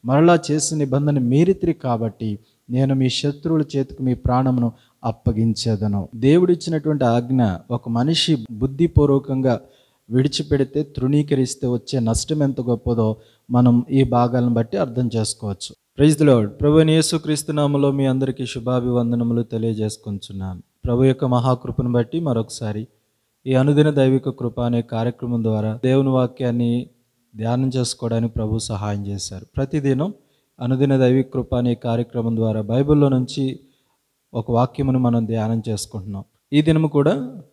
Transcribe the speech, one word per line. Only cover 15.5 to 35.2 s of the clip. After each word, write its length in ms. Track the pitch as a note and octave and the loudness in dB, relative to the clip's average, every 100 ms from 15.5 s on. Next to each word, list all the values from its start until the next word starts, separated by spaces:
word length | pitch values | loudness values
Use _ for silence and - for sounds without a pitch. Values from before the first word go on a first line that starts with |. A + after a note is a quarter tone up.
| F#2+ - - _ - | -10 -12 -18 _ 2
Praise 200 | D3 D3 | 2 4
the 60 | D3 | 4
Lord. 160 | B2 G2+ | 4 2
ప్రభు 300 | - D3 D#3 | 0 4 4
అయిన 120 | D#3+ | 4
యేసుక్రీస్తు 640 | D#3+ D#3 D#3+ D#3 D3 - | 2 0 -4 -4 -4 -4
నామములో 400 | D3+ C#3+ C#3+ C#3+ | -2 0 2 0
మీ 140 | C#3 C3+ | 2 0
అందరికీ 400 | C3 C3+ B2+ B2+ | 0 -2 -4 -8
శుభాభివందనములు 960 | B2+ A#2 B2+ B2 A#2+ A#2+ A#2+ A#2 A#2 | -6 -2 -2 0 0 0 0 0 0
తెలియజేసుకుంటున్నాను. 1160 | A#2 A2+ A2+ G#2+ G#2+ - - G2+ - G2 F#2+ F2+ - _ A#2+ | -2 -4 -2 -2 -4 -6 -10 -10 -10 -10 -8 -10 -16 _ -4
ప్రభు 180 | A#2+ | 2
యొక్క 220 | C3 C3 C3 | 2 2 0
మహాకృపను 680 | B2 B2+ B2 - A#2 B2 | 2 2 0 -2 -4 0
బట్టి 280 | A#2+ A2+ D#3+ | 0 -2 -4
మరొకసారి 680 | D#3+ A2+ A2 - A2 G#2 A#2 _ _ _ _ _ C3 | -2 -2 -4 -8 -8 -8 -10 _ _ _ _ _ -2
ఈ 80 | |
అనుదిన 360 | C3 C#3 D3 D3+ | 2 4 4 4
దైవిక 400 | C#3+ C3 C3 C3+ | 4 2 2 -2
కృప 320 | B2+ B2 A#2 | -6 -8 -4
అనే 200 | A#2+ A#2 | -2 -2
కార్యక్రమం 640 | A#2 A2+ A#2 A#2 A#2+ A#2+ | -2 -4 -4 -4 -4 -2
ద్వారా 360 | A2 A2 A2 A2 | 0 -2 -2 -2
దేవుని 260 | B2+ C3+ C3+ | 2 2 2
వాక్యాన్ని 600 | C3 B2 - B2 A#2+ A#2+ A#2+ - _ _ _ _ G#2+ | 0 0 -2 -4 0 0 -2 -6 _ _ _ _ -8
ధ్యానం 340 | A2 B2 C3 C3 | -4 -2 0 -2
చేసుకోవడానికి 580 | A#2+ - A#2 A2+ A#2 | -4 -4 -4 -2 -2
ప్రభు 240 | A2+ A2 A2 | -4 -4 -4
సహాయం 500 | - G2+ G#2 G2+ G2+ | -4 -6 -4 -6 -6
చేశారు. 380 | G2+ - G2 - - | -8 -10 -14 -10 -6
ప్రతిదినం 580 | C3+ D#3 C#3 C3 F3+ - _ _ _ _ | -4 -2 -2 -2 -2 -8 _ _ _ _
అనుదిన 360 | B2 C3 C#3 C3+ | -4 0 2 4
దైవిక 320 | B2+ C3 C3 | 4 4 0
కృప 220 | C3 A#2+ B2 | -4 -2 -2
అనే 180 | B2 A#2 | 0 -2
కార్యక్రమం 600 | B2 A#2 A#2 B2 A#2 A2+ | -2 -2 -2 -4 -2 0
ద్వారా 260 | A2 G#2+ | 0 -2
బైబిల్లో 480 | G#2+ A#2+ C#3+ D3+ C#3 | -2 0 2 4 4
నుంచి 500 | C3 B2 - C3 C3 _ _ _ _ _ _ _ | 2 -2 -4 -6 -6 _ _ _ _ _ _ _
ఒక 180 | B2 A2+ | -8 -2
వాక్యమును 480 | A#2 B2+ - C3+ C3 | 0 0 0 0 2
మనం 260 | B2 A#2 | 2 2